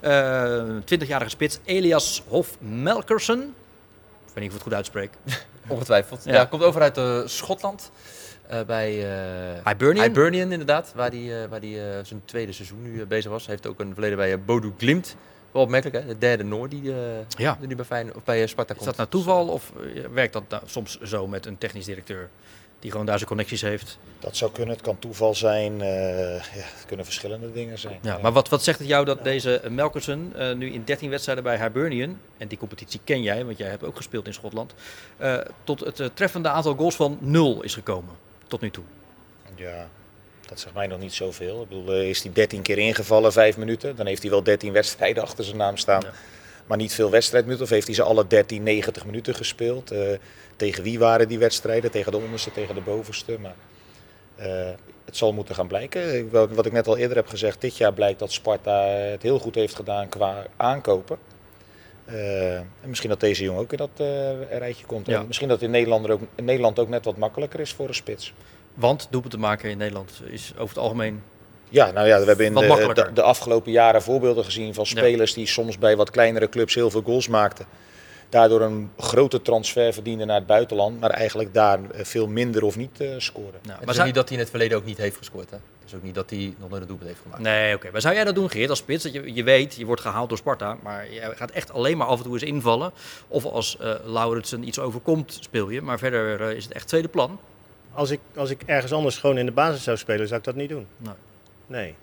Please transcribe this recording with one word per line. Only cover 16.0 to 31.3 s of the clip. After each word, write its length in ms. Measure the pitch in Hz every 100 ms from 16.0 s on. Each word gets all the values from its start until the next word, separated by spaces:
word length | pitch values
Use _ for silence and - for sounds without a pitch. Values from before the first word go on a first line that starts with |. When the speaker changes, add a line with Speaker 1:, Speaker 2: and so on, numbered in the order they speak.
Speaker 2:
hè? 60 | 139
De 100 | 107
derde 260 | 120 117
Noor 260 | 104 107 131
die, 220 | 143 135
eh, 60 | 127 120 113 113 -
Speaker 1:
Ja. 200 | 135 165
Speaker 2:
er 60 | 131
nu 80 | 127
bij 100 | 120
Feyenoord, 300 | 120 113 -
of 60 |
bij, 180 | - 113
eh, 60 | 110
Sparta 240 | - 117
Speaker 1:
Is 40 | -
Speaker 2:
komt. 100 | 110
Speaker 1:
dat 80 | 123
nou 120 | 113
toeval 380 | 190 175 180 170
of, 240 | 170 - - 67 -
eh, 80 | 123
werkt 200 | 123 123
dat 100 | 110 104
nou 140 | 107 -
soms 340 | - 107 -
zo 260 | 98 104 95
met 180 | 98 107
een 120 | 98
technisch 280 | 113 104 95
directeur 440 | 95 90 95 87 _ - - _ _
die 120 | 110
gewoon 140 | 107 107
daar 120 | 104
zijn 120 | 107
connecties 320 | 107 104 113
heeft? 360 | 104 104 - - - -
Speaker 3:
Dat 180 | - -
zou 140 | 110
kunnen. 220 | - 117
Het 100 | 117
kan 160 | 110 101
toeval 360 | 117 104 110 104
zijn. 460 | 110 107 107 104
Eh, 60 | 98 95 95 92 90
ja, 80 | 87 -
het 320 | 101 95 - -
kunnen 180 | 98 90
verschillende 460 | - 101 110 117
dingen 280 | 117 117 110
zijn. 200 | 107 95
Speaker 1:
Ja, 120 | 107 95
Speaker 3:
Ja. 40 |
Speaker 1:
maar 100 | 107
wat, 180 | 123 -
wat 140 | 143
zegt 160 | - 156
het 80 | 143
jou 180 | 143 139
dat 180 | 135
deze, 360 | 127 135 127 123
eh, 100 | 117
Melkersen, 640 | 123 147 147 139 143 180 -
eh, 180 | 127
nu 180 | 123 131
in 120 | 127 113
dertien 240 | 139 147
wedstrijden 340 | 139 139